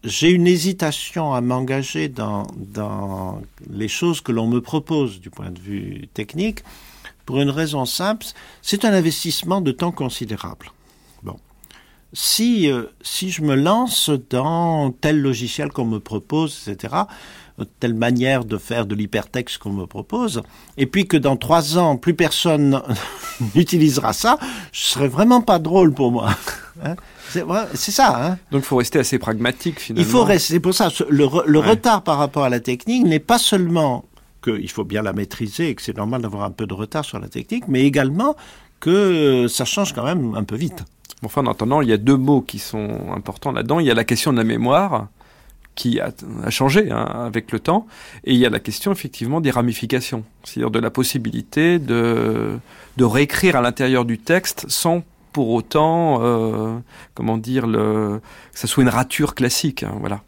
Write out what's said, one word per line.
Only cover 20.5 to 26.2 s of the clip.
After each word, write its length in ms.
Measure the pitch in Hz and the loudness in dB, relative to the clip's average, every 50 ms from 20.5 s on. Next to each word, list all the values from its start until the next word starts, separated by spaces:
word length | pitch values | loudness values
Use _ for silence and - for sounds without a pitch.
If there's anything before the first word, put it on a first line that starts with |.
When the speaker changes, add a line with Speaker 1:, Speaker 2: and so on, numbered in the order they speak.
| - - - - - | -20 -20 -20 -18 -2
Speaker 1:
et 100 | - 135 | -2 -2
puis 220 | 131 - 196 190 | 0 2 0 2
que 100 | 190 170 | 4 2
dans 200 | 156 135 143 131 | 4 4 2 0
trois 400 | - - 131 165 165 151 143 156 | 0 2 4 4 4 4 2 2
ans, 180 | 180 175 160 139 | 2 4 4 2
plus 180 | 117 - 175 165 | 2 0 0 2
personne 680 | - 175 147 - - - 175 156 147 147 139 139 131 - 131 117 98 - - - | 2 0 0 0 0 2 2 4 4 4 4 2 0 0 -2 -4 -4 -4 -12 -12
<laughs> 400 | - - - - - 120 107 98 | -12 -12 -12 -6 -6 -6 2 4
n'utilisera 560 | 147 170 - 185 165 156 151 127 143 - 113 | 2 4 4 4 4 4 4 4 2 -2 -2
ça, 260 | 104 - - 226 254 247 247 262 240 214 180 - - | -2 0 2 2 2 2 0 -10 -10 -12 -14 -12 -10
ce 200 | - - - - | -4 -2 -2 0
serait 140 | 131 143 | 0 0
vraiment 340 | 135 123 147 214 240 247 247 | 0 2 4 6 6 6 6
pas 180 | 240 - 196 170 | 6 4 2 2
drôle 340 | 156 160 175 190 185 156 139 | 2 4 6 6 6 6 6
pour 180 | 143 135 120 | 4 2 2
moi. 240 | 120 120 | 2 0